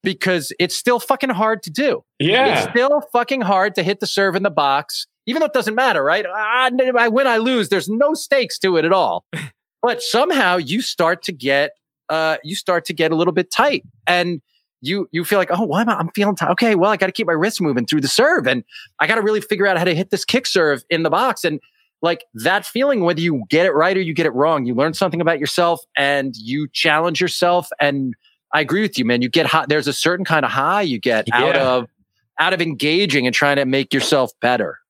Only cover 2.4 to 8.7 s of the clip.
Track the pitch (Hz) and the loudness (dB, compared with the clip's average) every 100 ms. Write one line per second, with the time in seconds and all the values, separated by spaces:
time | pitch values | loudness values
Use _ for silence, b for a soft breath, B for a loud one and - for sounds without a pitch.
2.4 | 269 - - 240 262 294 294 240 233 269 | 4 2 0 0 2 0 0 -2 0 -2
3.4 | 190 196 202 196 175 208 202 - 196 180 | 2 2 2 0 -2 -2 -4 0 0 0
4.4 | 196 151 139 139 147 - - _ - 294 | 0 0 2 0 -2 -10 -12 _ -6 -2
5.4 | 302 277 220 220 262 170 139 185 180 196 | 0 0 0 0 2 2 2 0 -2 -4
6.4 | 214 247 262 254 254 240 233 226 269 226 | -2 2 2 2 2 4 2 2 2 2
7.4 | 233 254 190 196 175 226 285 311 - 277 | 2 0 0 -2 -2 0 0 0 0 0
8.4 | 233 - 190 | 0 -2 0